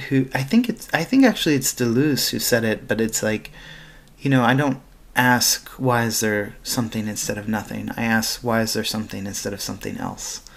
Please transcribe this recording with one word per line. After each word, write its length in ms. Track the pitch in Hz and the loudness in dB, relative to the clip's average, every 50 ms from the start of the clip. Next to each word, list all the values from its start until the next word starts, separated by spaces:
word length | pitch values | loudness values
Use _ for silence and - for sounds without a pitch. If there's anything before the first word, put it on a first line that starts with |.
| 131 - | -4 0
who, 200 | 139 135 135 135 - | 0 0 0 0 -2
I 80 | 135 135 | -4 -2
think 260 | - 220 233 254 - | 2 4 4 4 2
it's, 200 | - - - - - | -2 -6 -4 -2 -2
I 120 | 151 165 | -2 0
think 200 | - 254 269 269 | 2 6 6 6
actually 300 | 233 208 - - 165 147 | 6 6 4 2 2 2
it's 160 | 131 135 - - | 2 2 0 -2
Deleuze 560 | - 123 120 113 123 147 156 135 117 - - | 0 0 2 4 4 4 4 2 2 0 -2
who 80 | - 113 | -2 -2
said 260 | - - 123 117 113 | 0 2 2 2 2
it, 220 | 110 110 - - | 2 0 -2 -2
but 140 | - 110 110 | -2 0 0
it's 220 | 113 110 - - - | 0 0 -2 -2 0
like, 280 | 110 107 107 - - - - - - - - - - - - - - - - | 0 0 -2 -4 -10 -16 -18 -18 -18 -20 -20 -20 -20 -20 -20 -20 -20 -20 -6
you 100 | - 139 | 0 2
know, 120 | 135 131 120 | 4 6 6
I 100 | 117 131 | 6 4
don't 260 | 131 151 139 135 139 - - - - - - - | 4 2 0 -2 -4 -8 -16 -20 -20 -20 -2 0
ask, 520 | 120 123 127 123 120 - - - - - - - - | 2 4 6 4 4 4 0 0 -2 -6 -12 -10 -2
"Why 260 | - 127 120 117 117 | 0 2 2 2 2
is 160 | 113 110 - | 0 0 0
there 340 | 110 107 107 104 101 - - - - | 0 0 0 0 -2 -4 -8 -12 -8
something 460 | - - 127 117 110 - 113 104 107 | -4 -4 -2 -2 -2 -4 -4 -4 -4
instead 300 | 104 - - - 104 104 | -6 -6 -6 -6 -6 -6
of 100 | 104 110 | -4 -4
nothing?" 420 | 110 104 101 - 113 107 104 107 - | -4 -4 -4 -6 -10 -8 -8 -8 -6
I 80 | - 117 | -4 0
ask, 360 | 117 113 110 110 - - - | 0 2 2 0 -2 -4 -4
"Why 200 | - 117 113 113 110 | -2 0 0 0 0
is 120 | 107 - | 0 -2
there 100 | 113 107 | -2 -4
something 420 | - - 113 107 - - 98 98 | -2 -4 -4 -6 -6 -8 -8 -8
instead 260 | 101 101 - - 101 101 | -8 -8 -6 -6 -6 -8
of 80 | 95 | -6
something 360 | - - 101 98 - - - - | -8 -8 -8 -8 -8 -8 -8 -6
else?" 440 | - - 98 - - - - - - - - | -8 -8 -8 -10 -10 -12 -12 -12 -14 -18 -20